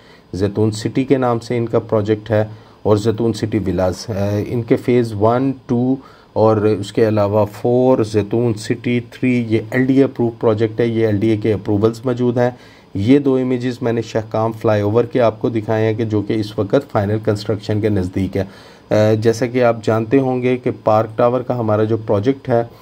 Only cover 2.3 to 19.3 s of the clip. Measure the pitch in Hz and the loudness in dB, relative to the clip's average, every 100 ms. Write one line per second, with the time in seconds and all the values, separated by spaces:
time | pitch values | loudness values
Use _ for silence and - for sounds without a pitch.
2.3 | 107 107 - - - - 107 113 101 113 | 0 0 -6 -20 -6 0 2 2 0 -2
3.3 | 107 110 107 95 87 92 90 - 98 101 | -2 -4 -2 -2 0 -2 -2 -8 -4 -2
4.3 | 104 - 123 113 131 - 123 117 104 107 | -2 -2 -6 0 0 2 0 0 0 2
5.3 | 123 135 127 - 120 127 135 - - - | 2 0 -4 -2 0 0 -2 -6 -20 -8
6.3 | 104 110 107 107 98 107 - 110 107 101 | 2 2 4 2 0 -2 0 2 2 2
7.3 | 107 104 - 123 123 127 127 107 107 101 | 2 0 -2 0 2 4 2 2 -2 0
8.3 | 117 120 110 - 117 120 120 120 - 127 | 0 -2 -2 -6 -6 -2 -4 -4 -4 0
9.3 | 123 113 110 110 127 131 135 131 127 117 | 0 0 -2 -2 0 2 4 2 2 -4
10.3 | 113 117 107 110 110 117 113 110 101 113 | 0 0 2 0 0 -2 0 0 2 2
11.3 | 104 113 95 110 104 113 117 127 123 123 | 2 0 -2 0 0 0 0 -4 0 0
12.3 | 120 123 123 - - - 98 104 147 139 | 2 0 -2 -14 -20 -12 -4 4 4 4
13.3 | 131 127 123 127 113 123 117 113 113 107 | 0 0 -2 -2 -4 -2 -2 -2 -6 -4
14.3 | 110 113 113 110 104 104 117 117 127 113 | -2 -2 -2 0 2 2 2 0 2 0
15.3 | 110 127 113 104 110 110 110 110 104 101 | 0 -2 -2 -2 0 0 0 -2 -2 -2
16.3 | 110 110 - 101 143 - 113 101 110 110 | -4 -4 -4 0 0 0 -2 0 -2 -2
17.3 | 104 - 104 - 107 107 101 92 98 95 | -2 -2 -4 -2 -2 0 0 -2 -2 -2
18.3 | 98 95 - - - - 107 107 110 113 | -4 -6 -10 -20 -20 -2 2 2 4 2